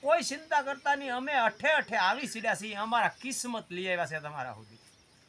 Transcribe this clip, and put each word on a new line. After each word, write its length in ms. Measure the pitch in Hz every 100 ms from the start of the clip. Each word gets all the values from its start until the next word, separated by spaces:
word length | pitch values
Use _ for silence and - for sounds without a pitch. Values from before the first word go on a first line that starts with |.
કોઈ 200 | 269 339
ચિંતા 400 | 269 285 311 302
કરતા 340 | 269 262 285 285
નહીં. 180 | 277
અમે 200 | 247 269
અઠે 340 | 285 226 - 262
અઠે 300 | 302 220 220
આવી 300 | 185 233 254
સીડ્યા 280 | 220 220 190
છીએ. 200 | 214 202
અમારા 320 | 220 233 208
કિસ્મત 640 | - - 127 123 120 -
લઈ 160 | 175 185
આવ્યા 180 | 175 165
છે 140 | 156
તમારા 340 | 147 147 127
સુધી. 240 | 107 107 110 - _ _ _